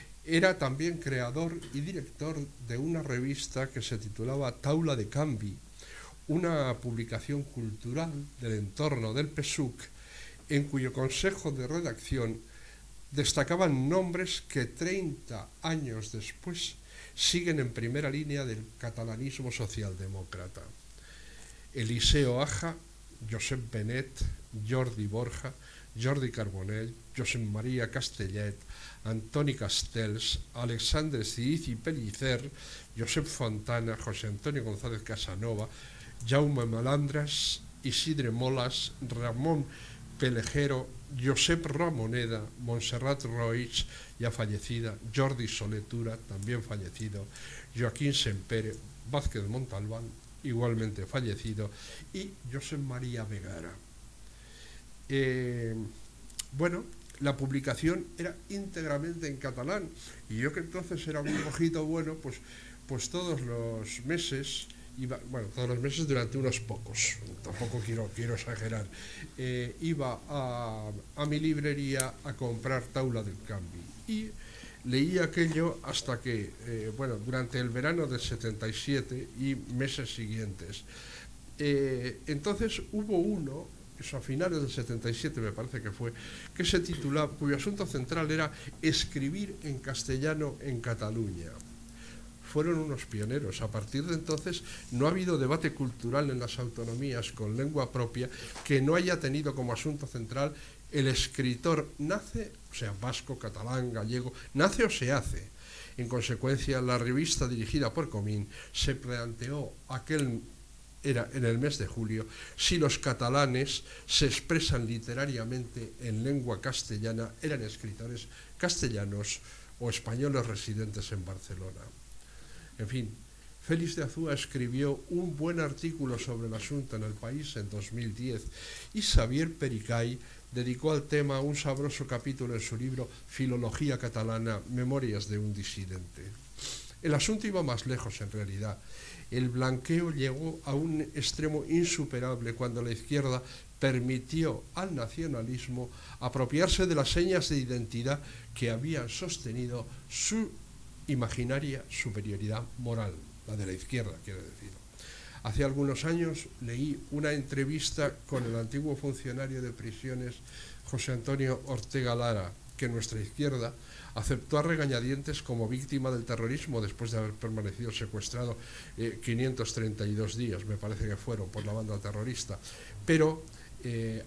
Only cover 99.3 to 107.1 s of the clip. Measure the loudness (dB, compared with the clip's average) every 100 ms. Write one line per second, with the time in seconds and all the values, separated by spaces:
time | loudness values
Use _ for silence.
99.3 | 2 2 0 0 0 0 -2 -4 -6 -4
100.3 | 0 0 0 -12 -14 0 4 6 6 2
101.3 | 2 2 4 4 4 2 -2 0 0 0
102.3 | -4 -4 -10 -12 -4 -4 -2 -2 -2 -4
103.3 | -6 -6 -4 -2 0 0 0 0 0 -2
104.3 | -6 -2 6 6 8 4 4 4 4 2
105.3 | -2 -6 -12 -14 -14 -10 -4 0 0 0
106.3 | 2 2 4 4 2 4 4 4